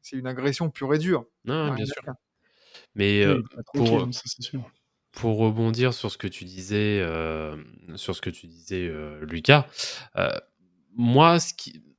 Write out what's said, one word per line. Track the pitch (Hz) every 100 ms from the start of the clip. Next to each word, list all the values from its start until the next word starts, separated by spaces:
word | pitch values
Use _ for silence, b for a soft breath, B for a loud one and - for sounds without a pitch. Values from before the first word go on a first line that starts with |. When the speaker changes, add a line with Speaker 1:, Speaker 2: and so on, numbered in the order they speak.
Speaker 1:
c'est | - 135
une | 127
agression | 127 139 135 165
pure | - 135
et | 151
dure. | 170 160 117 _ -
Speaker 2:
Non, |
Speaker 1:
Il | 151
y |
a | 151
Speaker 2:
bien | 123
Speaker 1:
rien |
à | 135
Speaker 2:
sûr. | 143
Speaker 1:
faire. | - 127 _ _ b b b b b
Speaker 2:
Mais, | 104 101 101 101
Speaker 3:
Oui, |
Speaker 2:
euh, |
Speaker 3:
il | 95
est | 110 -
pas | -
Speaker 2:
pour, | 143 117
Speaker 3:
tranquille, | 113 123
hein, |
ça, | 127 -
c'est | -
sûr. | 123 131 120 _ _ _ _
Speaker 2:
pour | - 117 107
rebondir | 113 110 113 113 127
sur | 120 113
ce | -
que | 98
tu | - 90
disais, | 92 92 104 104 101
euh, | 87 82 80 80 78 76 65 - 87 78
sur | - 90
ce |
que | -
tu | 85 82
disais, | 82 - 95 87
euh, | 76 76 76 78
Lucas, | 82 78 143 139 B B B B -
euh, | - 50 _ _ _ _ _ 113
moi, | 120 131 160 170
ce | -
qui | - - - _